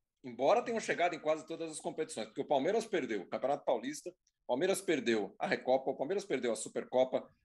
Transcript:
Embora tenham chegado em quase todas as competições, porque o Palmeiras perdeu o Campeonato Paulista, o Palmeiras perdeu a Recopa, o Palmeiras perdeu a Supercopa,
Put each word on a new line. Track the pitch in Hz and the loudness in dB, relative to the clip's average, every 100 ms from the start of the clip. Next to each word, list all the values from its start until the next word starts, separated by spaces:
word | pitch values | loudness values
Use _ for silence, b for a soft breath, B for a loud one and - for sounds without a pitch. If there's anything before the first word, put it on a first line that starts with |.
| _ _ | _ _
Embora | 127 113 139 220 | -14 0 4 4
tenham | 240 226 | 4 -4
chegado | - 147 175 | -2 0 0
em | 160 | 0
quase | 151 156 139 | -2 -2 -2
todas | 160 160 | -8 -8
as | 151 | -6
competições, | 175 151 156 - 107 | -8 -4 -6 -4 -8
porque | - | -6
o | 131 | 0
Palmeiras | 143 151 226 226 | 2 4 0 0
perdeu | 180 123 104 | -2 0 -4
o | 85 | -4
Campeonato | 117 127 143 | -4 -2 -2
Paulista, | - 120 127 151 - | 0 0 -2 -10 -12
o | - _ _ - | -16 _ _ -4
Palmeiras | 131 185 190 | 0 2 2
perdeu | - 151 113 113 95 - | 2 0 4 2 0 -4
a | - | -2
Recopa, | 120 - 135 - | -2 2 2 2
o | 120 | -4
Palmeiras | 135 196 196 | -2 -4 -2
perdeu | 131 117 | -2 0
a | 110 | -2
Supercopa, | - 123 - 127 127 127 - _ | -4 -6 -2 2 2 2 -4 _